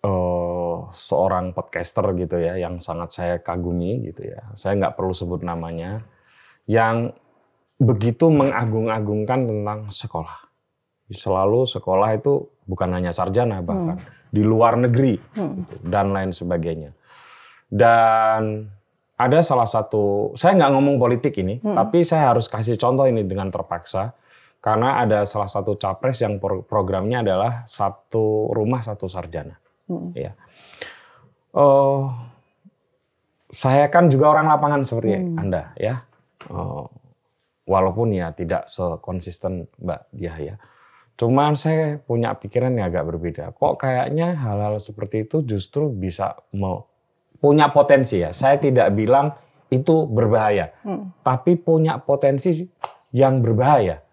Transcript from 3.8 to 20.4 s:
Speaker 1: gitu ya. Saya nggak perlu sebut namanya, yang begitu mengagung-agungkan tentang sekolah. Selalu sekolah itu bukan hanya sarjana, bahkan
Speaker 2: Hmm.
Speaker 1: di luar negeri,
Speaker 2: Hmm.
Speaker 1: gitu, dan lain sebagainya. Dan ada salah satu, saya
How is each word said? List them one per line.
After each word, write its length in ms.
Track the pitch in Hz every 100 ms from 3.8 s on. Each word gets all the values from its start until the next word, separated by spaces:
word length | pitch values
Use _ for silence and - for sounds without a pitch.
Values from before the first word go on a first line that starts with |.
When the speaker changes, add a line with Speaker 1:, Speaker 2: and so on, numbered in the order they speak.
| 87 113 57
Speaker 1:
gitu 220 | - -
ya. 160 | - -
Saya 220 | - 95 101
nggak 180 | 95
perlu 200 | - 92
sebut 260 | 90 87 87
namanya, 640 | 87 85 82 82 87 107 110 _ _ _ _ _ -
yang 500 | 110 113 113 117 - _ _ _ _ _ _
begitu 500 | 123 113 113 117 165
mengagung-agungkan 1120 | 151 135 123 117 110 113 110 104 104 107 127 123
tentang 340 | 107 104 107 107
sekolah. 560 | 101 110 - 80 - _ _ _ _ _ _ _
Selalu 580 | 98 - 92 98 113 127
sekolah 440 | - - 92 104
itu 200 | 110 139 139 139 _
bukan 260 | - 92 90
hanya 180 | 90 90
sarjana, 520 | 85 92 98 120 98
bahkan 340 | 87 190 170 90
Speaker 2:
Hmm. 100 | - - _
Speaker 1:
di 140 | 104
luar 320 | 107 110 117 117
negeri, 460 | 123 120 135 101 -
Speaker 2:
Hmm. 300 | - 175 95
Speaker 1:
gitu, 140 | 90 -
dan 260 | - 101 98
lain 220 | 98 95
sebagainya. 600 | 90 90 87 85 82 76 - _ - - - - _ _
Dan 1000 | 107 117 117 113 113 110 110 110 107 104 101 _ _ _
ada 260 | _ 127 147
salah 240 | 165 131 113
satu, 680 | 113 107 110 101 101 107
saya 220 | -